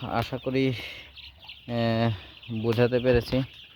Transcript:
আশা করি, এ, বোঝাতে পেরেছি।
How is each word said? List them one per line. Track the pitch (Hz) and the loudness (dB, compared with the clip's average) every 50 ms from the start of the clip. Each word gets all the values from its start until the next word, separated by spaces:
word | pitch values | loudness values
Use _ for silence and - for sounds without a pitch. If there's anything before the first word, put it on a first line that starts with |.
| 127 | -8
আশা | - - 113 110 - 135 123 | -4 -2 -2 -2 -2 -4 -6
করি, | - 135 131 135 135 131 120 104 - - - - - - - - - - - - - - - - - 123 | -4 -2 0 0 0 0 0 -4 -8 -12 -14 -16 -18 -20 -20 -20 -20 -20 -20 -20 -20 -20 -20 -18 -10 -6
এ, | 120 117 117 113 113 113 117 113 110 - - - - - - - 117 110 110 | -2 0 0 2 2 2 2 0 0 -2 -8 -18 -20 -20 -12 -8 -6 -2 0
বোঝাতে | 117 110 120 123 117 127 123 | 0 4 4 4 4 4 2
পেরেছি। | 120 127 123 120 117 - 127 131 131 - - - - - - | 4 6 4 4 4 2 0 0 0 -2 -6 -20 -20 -20 -20